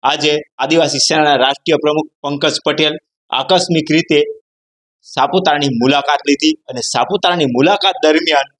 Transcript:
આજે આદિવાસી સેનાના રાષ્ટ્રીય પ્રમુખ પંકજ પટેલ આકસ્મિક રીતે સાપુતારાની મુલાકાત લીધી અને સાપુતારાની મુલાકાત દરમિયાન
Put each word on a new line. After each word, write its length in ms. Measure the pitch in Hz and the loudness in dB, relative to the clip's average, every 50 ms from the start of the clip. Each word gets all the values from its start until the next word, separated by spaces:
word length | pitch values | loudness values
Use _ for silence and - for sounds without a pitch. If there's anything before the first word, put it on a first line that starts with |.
| - | -2
આજે 360 | 127 147 151 143 151 147 151 151 _ _ | -2 -2 0 0 0 0 -2 -4 _ _
આદિવાસી 400 | _ 131 143 156 165 160 143 143 | _ -2 0 2 2 2 0 0
સેનાના 380 | 139 - - 165 156 151 147 143 | -2 -2 0 0 2 2 2 2
રાષ્ટ્રીય 400 | 131 127 135 139 - _ - 160 | 2 2 0 0 -4 _ -2 -2
પ્રમુખ 340 | 151 151 151 151 156 151 - _ _ | 0 0 0 0 -2 -4 -6 _ _
પંકજ 320 | - 143 147 143 160 151 - - _ | -8 -8 -6 -2 -2 -2 -2 -2 _
પટેલ 320 | 151 143 - 156 151 156 156 _ _ _ _ _ _ | -2 0 0 0 -2 -2 -6 _ _ _ _ _ _
આકસ્મિક 640 | - 131 139 - 185 180 185 - 175 160 151 151 | -6 -6 -2 0 0 0 2 2 0 -2 0 2
રીતે 320 | 151 160 170 _ 160 147 147 - - - _ _ _ _ _ _ _ _ _ _ _ _ | 0 0 2 _ 2 2 2 0 -4 -12 _ _ _ _ _ _ _ _ _ _ _ _
સાપુતારાની 680 | _ - - 143 135 139 156 185 185 165 147 147 147 | _ -10 -4 -2 -2 0 0 0 0 0 0 0 -2
મુલાકાત 520 | 139 127 113 120 131 143 143 139 151 147 143 - | -2 -2 0 2 2 2 0 0 0 -2 -2 0
લીધી 260 | 143 143 - 156 156 156 | 0 0 2 0 -2 -2
અને 280 | _ _ - 131 123 | _ _ -12 -12 -10
સાપુતારાની 640 | - - - 185 180 180 190 196 - 185 180 170 151 | -8 -4 -2 -2 -2 0 -2 -2 0 0 0 0 0
મુલાકાત 500 | 135 120 120 139 170 202 196 - 190 180 - - | 0 2 2 2 2 2 2 0 -2 -2 2 2
દરમિયાન 460 | 156 156 160 160 160 156 143 139 - _ | 2 2 2 0 2 0 0 0 -2 _